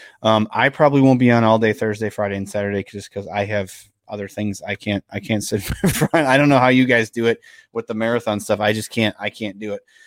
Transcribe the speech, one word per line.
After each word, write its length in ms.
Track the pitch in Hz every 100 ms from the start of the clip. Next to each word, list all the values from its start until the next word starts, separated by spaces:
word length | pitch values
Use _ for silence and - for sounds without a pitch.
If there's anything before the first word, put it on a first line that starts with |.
| - _
Um, 260 | 113 110 107
I 180 | 110 131
probably 320 | - 147 139
won't 180 | 135 127
be 120 | 123
on 120 | 117
all 140 | 113 110
day 140 | 110
Thursday, 360 | 107 110 104 107
Friday, 240 | - 101 98
and 100 | 98
Saturday 360 | 104 101 101 95
just 240 | 104 -
'cause 160 | - 98
I 180 | 101 101
have 280 | 104 95 - - _ _
other 200 | 107 98
things 340 | - 107 98
I 140 | - 101
can't, 280 | - 101 -
I 100 | 101
can't 240 | - 110
sit 240 | - 107 - -
<laughs> 80 |
in 60 | 190
front. 380 | - - 170 143
I 100 | 135
don't 100 | 143
know 120 | 139
how 80 | 127
you 180 | 127 127
guys 240 | 120 110
do 160 | - 117
it 160 | 110 - - _
with 140 | 117 113
the 80 | 110
marathon 440 | 113 120 117 104
stuff. 200 | - 101
I 120 | 104
just 200 | 110 104
can't, 240 | - 110 -
I 120 | 104
can't 260 | - 107 101
do 160 | 107
it. 80 | 101 _ _